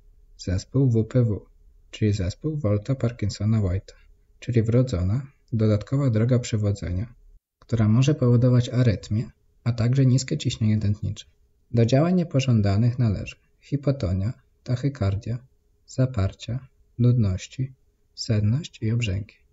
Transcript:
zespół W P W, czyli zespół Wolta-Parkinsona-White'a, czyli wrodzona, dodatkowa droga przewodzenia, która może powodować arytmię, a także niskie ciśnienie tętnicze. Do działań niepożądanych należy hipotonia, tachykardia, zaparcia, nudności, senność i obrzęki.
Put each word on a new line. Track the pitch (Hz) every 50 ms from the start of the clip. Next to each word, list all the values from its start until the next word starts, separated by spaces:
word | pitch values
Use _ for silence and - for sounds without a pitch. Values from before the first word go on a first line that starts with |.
| _ - _ - - _ - -
zespół | - - 92 95 - - - 131 139 131
W | 117 113 107
P | - - 127 120
W, | 110 104 - - - _ _ _ - - _ _ _
czyli | - - 110 107 101
zespół | 104 90 101 - - - 156 156
Wolta-Parkinsona-White'a, | 147 - 101 104 101 - - 135 135 - 117 - - 104 98 - - 101 107 113 110 101 90 90 98 - - - - - - _ _ _ _ _ _
czyli | - - 120 117 104
wrodzona, | 117 113 123 127 - - 87 90 92 104 135 135 - _ _ _ _ -
dodatkowa | 110 110 110 107 101 - - 135 139 143 131
droga | 110 107 110 120 131 117
przewodzenia, | 123 - - 107 104 101 98 - - 90 90 92 117 - - - _ - - _ _ _ _ _
która | - - - 110 110 107
może | 107 120 135 143 156
powodować | - 131 123 123 117 123 127 123 123 120 -
arytmię, | 120 120 127 123 98 - - - 104 107 - - - _ _ _ _ _ _
a | 120 117
także | - 107 120 127 139 135
niskie | 127 123 135 - - 151 151
ciśnienie | - 127 - - 110 107 107 107
tętnicze. | 104 101 104 - - 98 101 - - - _ _ _ _ _ _ _ _
Do | - 117 117
działań | 117 131 135 160 175 185
niepożądanych | 180 170 160 - 131 127 131 120 110 101 101 98 104 120 120 120 -
należy | 123 110 95 - - - - - _ _ _ _
hipotonia, | _ - 143 139 - 139 135 135 - 90 95 95 98 110 131 - _ _ _ _ _
tachykardia, | - 123 - - 139 139 - 98 98 98 98 - 110 123 123 - _ _ _ _ _ _ _ _
zaparcia, | - - - 131 - - - 95 95 - - - - 113 131 - - _ _ _ _ _ -
nudności, | 120 120 123 123 107 98 92 92 - - - - 131 131 - _ _ _ _ _ _ _ _
senność | - - - 113 104 104 104 113 147 175 - - - 117
i | 110
obrzęki. | 113 120 117 104 92 98 101 - _ _ _ _